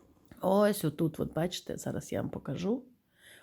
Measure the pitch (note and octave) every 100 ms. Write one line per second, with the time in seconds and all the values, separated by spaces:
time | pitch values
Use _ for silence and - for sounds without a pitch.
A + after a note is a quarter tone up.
0 | - _ _ - F3+ G3 G#3 G#3 D#3 C#3+
1 | D#3+ - C#3 D3+ F3 - - - - -
2 | - G2 - - - C#3 F#3 B3+ - _
3 | _ _ - -